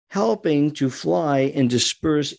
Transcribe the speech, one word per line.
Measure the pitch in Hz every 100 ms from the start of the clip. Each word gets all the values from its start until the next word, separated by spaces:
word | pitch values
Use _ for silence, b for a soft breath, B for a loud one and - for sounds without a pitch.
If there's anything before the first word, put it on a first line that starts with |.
| _
helping | 196 220 214 170 147 147
to | 147 135
fly | - 156 175 160 139 135
and | 147 127
disperse | 120 - - 165 151 143